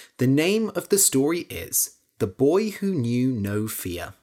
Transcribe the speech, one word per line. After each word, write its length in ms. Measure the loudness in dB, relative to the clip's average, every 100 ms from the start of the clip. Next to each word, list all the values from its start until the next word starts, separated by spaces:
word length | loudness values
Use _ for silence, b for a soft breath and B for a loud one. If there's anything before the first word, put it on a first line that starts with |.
| B 0
The 80 | 2
name 420 | 4 4 2 0
of 140 | -4 0
the 100 | 2
story 480 | 4 4 2 0 -4
is 460 | -10 -4 -4 -4 -8 _ -4
The 80 | -4
Boy 420 | 2 2 4 0
Who 240 | -2 -2
Knew 380 | 0 0 0 0
No 360 | -2 -2 -2 -4
Fear. 460 | -6 -8 -8 -10 -14